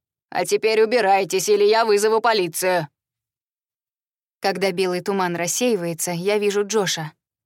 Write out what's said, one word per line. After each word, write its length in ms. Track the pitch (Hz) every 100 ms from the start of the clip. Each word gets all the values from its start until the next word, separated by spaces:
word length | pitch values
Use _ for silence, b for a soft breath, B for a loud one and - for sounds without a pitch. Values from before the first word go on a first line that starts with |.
| _ _ -
А 160 | - 180
теперь 360 | 208 220 220
убирайтесь, 680 | 220 247 196 196 185 185 208
или 160 | 202
я 200 | 202 220
вызову 360 | 226 202 214 220
полицию". 680 | 233 220 175 - 185 180 156 _ _ _ _ _ _ _ _ _ _ _ _ _ _ _
Когда 320 | 196 185 196
белый 300 | 180 185 180
туман 340 | 175 196 180 170
рассеивается, 760 | 170 - 247 208 170 165 -
я 260 | 170 190 208
вижу 280 | 208 202 202
Джоша. 460 | 214 185 - 156 - _ _